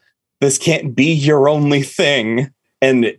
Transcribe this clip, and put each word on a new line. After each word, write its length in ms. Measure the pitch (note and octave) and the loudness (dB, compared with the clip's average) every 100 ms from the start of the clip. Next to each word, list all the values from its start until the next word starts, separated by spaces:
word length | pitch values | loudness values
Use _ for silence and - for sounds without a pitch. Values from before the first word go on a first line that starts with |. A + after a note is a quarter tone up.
| _ _ _ _ | _ _ _ _
This 160 | C#3 C3 | -2 0
can't 380 | - D#3+ D3 A#2+ | -2 -2 -2 0
be 160 | D3 | 0
your 360 | D#3+ C#3+ D3 C#3 | 0 2 2 2
only 320 | D3+ D3 C#3+ | 2 0 0
thing." 680 | C3+ - D#3+ C#3 A2 A2+ C3+ _ _ _ | -2 -2 0 0 -2 -4 -6 _ _ _
And 320 | C3+ C3 A2+ | 0 2 0